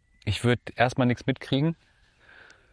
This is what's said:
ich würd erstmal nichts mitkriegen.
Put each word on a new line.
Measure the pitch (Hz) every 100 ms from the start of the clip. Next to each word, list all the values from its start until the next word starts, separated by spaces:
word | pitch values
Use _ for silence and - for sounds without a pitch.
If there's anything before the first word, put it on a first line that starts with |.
| _ _
ich | - 101
würd | 120 120 - -
erstmal | 123 - 123
nichts | 120 -
mitkriegen. | 131 - 135 156 165 _ _ _ _ _ - - - _